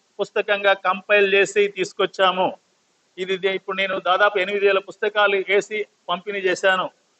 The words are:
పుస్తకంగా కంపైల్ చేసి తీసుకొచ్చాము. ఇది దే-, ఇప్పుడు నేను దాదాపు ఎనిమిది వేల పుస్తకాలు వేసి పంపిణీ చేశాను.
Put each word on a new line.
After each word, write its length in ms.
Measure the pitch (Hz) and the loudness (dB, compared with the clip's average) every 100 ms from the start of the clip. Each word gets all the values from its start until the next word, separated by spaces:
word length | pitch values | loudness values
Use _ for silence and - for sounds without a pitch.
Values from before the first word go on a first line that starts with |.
| _ - | _ -8
పుస్తకంగా 520 | 196 214 202 202 202 | -4 -4 -2 0 2
కంపైల్ 600 | 196 180 190 - 208 196 | 2 0 -4 0 2 4
చేసి 340 | 196 190 208 202 | 2 2 2 0
తీసుకొచ్చాము. 880 | 190 180 - 185 - 190 185 175 - _ _ _ _ _ - | -2 -8 -2 -4 2 0 2 -2 -4 _ _ _ _ _ -12
ఇది 200 | 185 190 | -6 -4
దే-, 180 | 196 190 | -2 -4
ఇప్పుడు 220 | - 190 | -6 -4
నేను 220 | 190 190 | -4 -2
దాదాపు 380 | 175 185 208 208 | 0 2 2 2
ఎనిమిది 280 | 185 202 202 | -2 0 2
వేల 140 | 196 | 0
పుస్తకాలు 640 | 190 - 214 208 202 196 180 | -2 -6 -4 2 2 0 0
వేసి 360 | 202 185 214 202 _ - | 0 0 -8 -8 _ -8
పంపిణీ 300 | 180 208 202 | -6 -6 -4
చేశాను. 500 | 185 170 196 185 156 - _ | -2 0 2 0 -2 -10 _